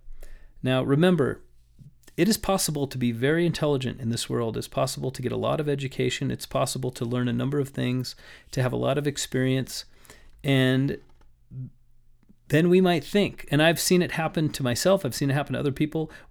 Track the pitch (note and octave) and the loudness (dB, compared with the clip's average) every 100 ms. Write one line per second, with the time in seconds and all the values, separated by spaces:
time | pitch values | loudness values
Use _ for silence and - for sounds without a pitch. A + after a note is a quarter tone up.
0 | - - - - - - B2+ C3 B2+ C#3+ | -14 -14 -14 -16 -18 -6 0 0 2 4
1 | F3+ E3+ A#2+ - - - _ - - - | 6 4 2 -2 -12 -20 _ -20 -20 -20
2 | - - F#3 G#3 - F#3+ - D3+ C3+ B2+ | -10 0 2 2 0 0 0 -2 -4 0
3 | A#2+ A2+ C3+ E3 E3+ - D3+ C#3 B2+ - | -2 2 2 4 2 2 0 0 -2 -4
4 | A2+ A#2 - B2 A2+ A2+ - C3+ C3 C#3 | -4 -4 -2 -2 -2 -4 -6 -2 -2 -4
5 | C3+ - A#2+ A2 A2 C#3+ D3 C#3 C3+ - | -6 -6 -6 -2 -2 -2 -2 -4 -4 -2
6 | B2+ - C3+ B2 - C3+ C3 C3 B2+ - | -2 -2 -4 -4 -4 -2 -2 -2 -6 -4
7 | A#2 B2 B2 A#2+ C3 D3 C3+ - B2 B2+ | -4 0 0 0 -2 -2 -2 -4 -2 -2
8 | B2 - - - - C#3 B2 B2 B2+ C#3+ | -6 -12 -20 -20 -8 -2 -2 0 0 0
9 | C#3+ C#3 - C3 C3 C3 A#2+ - - - | -2 -4 -4 0 0 0 -2 -10 -14 -20
10 | - - - - C#3+ C3+ C3 C3 C#3 - | -20 -20 -20 -6 0 4 4 2 0 -4
11 | - - - _ _ C3 B2+ - - - | -12 -20 -20 _ _ -14 -14 -16 -20 -20
12 | - _ - - - D3+ F3 F3+ F#3 E3 | -20 _ -20 -20 0 2 6 6 6 2
13 | - G#3 E3+ - - C#3+ D#3+ D#3 - F3+ | 0 0 0 -2 -2 4 4 2 2 2
14 | D3+ - D#3+ E3+ D3+ - B2 A#2 F3+ F#3+ | 2 -2 -2 0 -2 0 -2 2 2 2
15 | C3 - C#3 C#3+ - B2 C#3+ C3+ D3+ D#3+ | 0 -2 0 0 -2 -2 -2 -2 -2 -2
16 | D#3 - - | -6 -10 -4